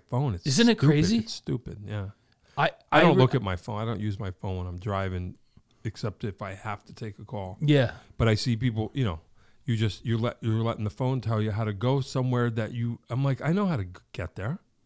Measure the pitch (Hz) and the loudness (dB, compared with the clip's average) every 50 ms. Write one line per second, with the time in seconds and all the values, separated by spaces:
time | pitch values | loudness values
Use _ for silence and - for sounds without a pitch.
0 | _ - - 123 147 139 101 90 - 151 127 180 233 240 220 - - 147 151 147 | _ -4 -2 -2 0 0 -2 -2 0 0 4 6 6 6 6 6 6 6 6 6
1 | 160 180 226 233 220 - - - - - 143 120 - - - 98 101 98 104 104 | 4 4 2 0 0 -4 -8 -12 -8 -6 -6 -6 -6 -10 -14 -12 -10 -8 -6 -6
2 | 98 95 - _ _ _ _ _ _ _ - - 147 165 - - _ - - 196 | -6 -8 -10 _ _ _ _ _ _ _ -2 0 0 0 -2 -6 _ 2 4 6
3 | 180 170 143 127 127 120 - 127 107 98 90 87 - - 107 104 113 113 117 92 | 8 8 8 8 6 6 4 2 0 -2 -4 -4 -4 -6 -6 -4 -4 -4 -4 -4
4 | 104 104 98 98 107 92 92 - - 98 95 90 90 90 87 90 92 104 101 98 | -4 -4 -4 -4 -6 -8 -8 -8 -6 -6 -6 -4 -6 -6 -8 -8 -6 -4 -2 -2
5 | 95 95 92 90 90 90 - _ _ _ _ - _ _ _ _ - 110 - - | -2 -2 -2 -4 -6 -6 -10 _ _ _ _ -20 _ _ _ _ -10 -10 -8 -6
6 | - 107 98 - - 107 92 - 104 95 95 92 - 110 104 - _ - 95 - | -6 -6 -6 -6 -8 -8 -8 -8 -10 -10 -10 -10 -8 -8 -10 -10 _ -18 -16 -12
7 | - 110 98 - 107 - - 104 95 92 92 - - 143 147 139 123 107 - - | -12 -12 -12 -14 -14 -12 -10 -8 -8 -8 -8 -2 2 4 6 6 4 2 -2 -8
8 | - - - - 123 113 110 107 - 127 117 107 123 127 107 110 110 - - 139 | -18 -12 -2 2 4 4 4 4 2 0 0 0 0 0 0 0 -4 -4 -2 -2
9 | 127 101 82 78 - _ - - - _ _ - - - 117 107 117 107 - - | -2 -2 -2 -6 -10 _ -20 -20 -20 _ _ -12 -4 -2 0 0 0 0 -2 -4
10 | - - 113 110 113 120 - - - 113 110 113 113 117 113 - 110 104 - - | -4 -2 0 0 0 -2 -4 -4 -2 -2 0 0 0 -2 -2 -2 -4 -6 -4 -2
11 | 131 127 135 127 110 113 113 107 107 110 101 107 113 107 104 95 110 127 135 139 | -2 -2 -2 -2 -2 -2 0 0 0 0 -2 -2 -2 -2 -2 -2 0 0 2 0
12 | 131 - - 135 127 127 123 120 120 120 110 117 110 95 110 120 117 117 117 - | 0 -2 -2 -2 0 0 2 2 2 0 0 -2 -4 -4 -4 -4 -4 -4 -4 -6
13 | _ - 120 127 139 139 131 - - 147 170 202 208 185 165 110 95 87 90 - | _ -6 -4 0 0 0 0 0 0 0 0 2 2 0 0 -2 -4 -6 -8 -16
14 | _ _ - - 85 78 - - 92 113 165 214 _ _ _ _ _ | _ _ -10 -8 -8 -8 -6 -6 -6 -6 -6 -6 _ _ _ _ _